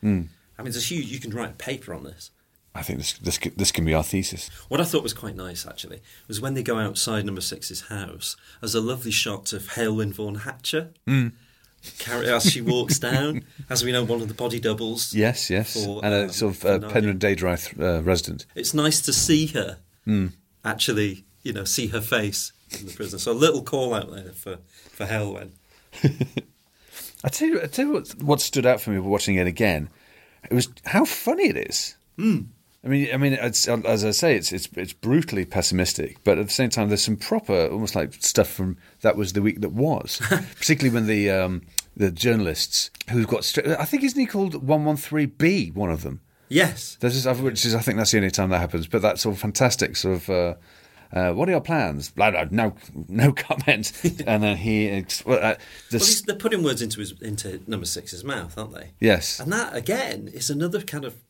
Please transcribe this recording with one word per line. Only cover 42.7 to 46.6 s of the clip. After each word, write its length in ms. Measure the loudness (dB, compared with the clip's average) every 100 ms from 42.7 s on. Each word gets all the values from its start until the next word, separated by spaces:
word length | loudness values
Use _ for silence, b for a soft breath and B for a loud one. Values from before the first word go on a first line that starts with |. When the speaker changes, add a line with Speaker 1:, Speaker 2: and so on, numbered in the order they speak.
| -2 -4 -8 -2
Speaker 1:
who 140 | 0
got 200 | 2 0
stra-, 340 | 0 -2 0 0
I 60 |
think, 180 | 0 0
isn't 160 | 0 0
he 80 | -2
called 400 | 0 -2 -2 2
one 180 | 2
one 120 | 2 0
three 300 | -2 0 0
B, 440 | 2 2 4 0
one 220 | -2 -2
of 100 | -2
them? 200 | -4 -10 _ b b
Speaker 2:
Yes. 480 | 2